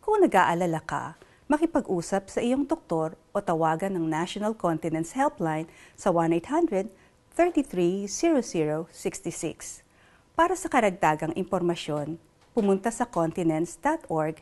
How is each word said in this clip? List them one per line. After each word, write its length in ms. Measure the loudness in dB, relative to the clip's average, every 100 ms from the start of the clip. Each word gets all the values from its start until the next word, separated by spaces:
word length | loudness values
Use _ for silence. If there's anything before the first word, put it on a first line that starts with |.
Kung 240 | 2 4
nag-aalala 560 | 6 6 4 2 0 -2
ka, 400 | -4 -6 -6 -12 -20 -20
makipag-usap 880 | _ 0 2 0 0 -4 -2 -4 -2
sa 80 | -4
iyong 240 | -2 -2
doktor 560 | -2 -4 -4 -2 -2 -6 _ -6
o 80 |
tawagan 480 | -2 2 2 2 -2
ng 160 | -2 -2
National 480 | -2 -2 -4 -4 -2
Continence 560 | -2 0 -2 -2 -4
Helpline 560 | 0 -2 0 -4 -4 -6 -14 -20
sa 160 | -4 0
one 240 | 2 2
eight 160 | 0 0
hundred 400 | 0 2 0 -4 -10 -20 _ _ 2
thirty-three 720 | 2 2 -2 2 2 0 -4
zero 320 | -2 2 2
zero 480 | 2 0 0 -2 -6 -6
sixty 320 | -8 -6 -8
six. 560 | -6 -8 -8 -14 -18 _ _ _ _ _
Para 240 | 0 2 0
sa 160 | 0
karagdagang 640 | 2 2 2 0 2 -2 -4
impormasyon, 800 | -2 0 0 -2 -4 -4 -4 -10 _ _ _ -2
pumunta 320 | 2 2 0
sa 160 | -4
continence 720 | -4 0 -2 0 0 0 -2 -2
dot 240 | -2 -2 -2
org 320 | -2 -2 -4